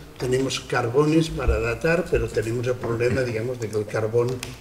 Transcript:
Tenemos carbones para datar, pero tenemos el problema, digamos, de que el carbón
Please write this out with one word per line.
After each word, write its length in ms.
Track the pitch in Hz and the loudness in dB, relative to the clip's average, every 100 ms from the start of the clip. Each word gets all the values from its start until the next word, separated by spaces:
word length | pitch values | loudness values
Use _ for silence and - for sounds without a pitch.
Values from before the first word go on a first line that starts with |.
| - - | -16 -6
Tenemos 420 | 127 127 135 - | 0 0 0 -4
carbones 680 | - 143 120 127 151 160 160 | -4 -2 2 4 4 4 2
para 300 | - 123 107 | 0 2 2
datar, 460 | 117 117 165 170 170 | 0 0 2 2 2
pero 180 | 131 113 | 0 0
tenemos 400 | - 110 117 123 | -2 -2 0 -2
el 80 | 120 | -2
problema, 460 | 117 117 120 123 | -2 0 2 2
digamos, 380 | 123 110 120 120 | 0 -2 -4 -4
de 100 | 110 | -4
que 80 | 107 | -4
el 80 | 104 | -2
carbón 440 | 110 110 120 120 127 - - | -2 0 2 2 -2 -8 -12